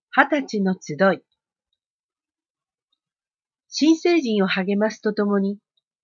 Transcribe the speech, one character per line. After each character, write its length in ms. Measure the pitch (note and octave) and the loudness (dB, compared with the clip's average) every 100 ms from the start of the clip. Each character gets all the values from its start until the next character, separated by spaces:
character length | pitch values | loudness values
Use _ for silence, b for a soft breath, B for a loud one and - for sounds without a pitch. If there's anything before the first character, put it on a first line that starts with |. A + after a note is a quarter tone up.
| _ | _
二 160 | - C#4 | 0 0
十 140 | D4 | -2
歳 180 | C4+ G#3+ | -4 -4
の 140 | F#3+ | -2
集 200 | F#3 - | -4 -6
い。 280 | D3 G3 D#3+ _ _ _ _ _ _ _ _ _ _ _ _ _ _ _ _ _ _ _ _ _ _ _ _ _ | 0 0 0 _ _ _ _ _ _ _ _ _ _ _ _ _ _ _ _ _ _ _ _ _ _ _ _ _
新 280 | - D4+ D#4+ | 0 2 2
成 240 | F4 E4+ | 2 2
人 220 | B3 G#3+ | 2 0
を 60 | F#3 | 0
励 280 | F#3+ F#3 G3+ | 0 -2 0
ま 140 | G#3+ | -2
す 100 | G#3+ | -2
と 120 | G#3+ | -4
と 140 | G#3 G3+ | -2 0
も 120 | G3+ | 0
に、 220 | G3 G3+ _ _ _ _ | 0 -4 _ _ _ _